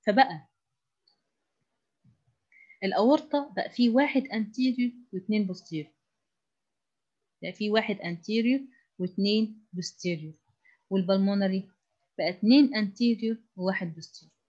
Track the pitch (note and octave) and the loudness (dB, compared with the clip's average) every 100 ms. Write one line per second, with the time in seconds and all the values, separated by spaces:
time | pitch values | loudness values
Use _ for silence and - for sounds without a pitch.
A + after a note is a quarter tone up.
0 | - G3+ C4+ D#3+ - _ _ _ _ _ | 2 4 2 0 -14 _ _ _ _ _
1 | _ _ _ _ _ _ _ _ _ _ | _ _ _ _ _ _ _ _ _ _
2 | _ _ _ _ _ _ - - F#3+ F#3+ | _ _ _ _ _ _ -20 -6 -4 2
3 | A3 D4+ - C#4+ C#4+ - - - A#3+ A#3 | 4 4 2 -4 -4 -6 -6 2 2 4
4 | C#4+ C4+ C4 G#3+ G#3+ - B3+ B3 B3 - | 2 0 -2 -6 -6 -2 -2 0 -4 -4
5 | - F#3+ F#3+ G#3+ G3 F3+ - D#3+ D3+ _ | -12 -12 -2 -2 0 -6 -10 -10 -10 _
6 | _ _ _ _ _ _ _ _ _ _ | _ _ _ _ _ _ _ _ _ _
7 | _ _ _ _ F3 F#3 G#3 G#3+ A3 G3+ | _ _ _ _ -12 -6 0 0 0 -6
8 | F3 E3+ - A3 A3+ C4+ C4+ _ _ _ | -6 -8 -2 0 2 0 -2 _ _ _
9 | F3+ F#3 G3+ G#3+ A3 - _ F3+ F3 - | -6 -2 0 2 0 -6 _ -12 -12 -8
10 | F3+ E3+ D#3 D#3 _ _ _ _ _ F#3+ | -6 -6 -8 -18 _ _ _ _ _ -2
11 | F#3 G3 G3 G3+ G3 F#3+ F#3+ _ _ _ | 2 2 2 2 0 -2 -6 _ _ _
12 | _ - E3 F3+ G#3 C4+ C4+ A3 G#3 - | _ -4 -4 0 4 6 6 2 -4 0
13 | A#3+ A3+ A3+ A3 _ - F#3 F#3+ F3 D#3+ | 0 2 -2 -6 _ -6 -4 -4 -6 -10
14 | E3 - _ _ | -18 -20 _ _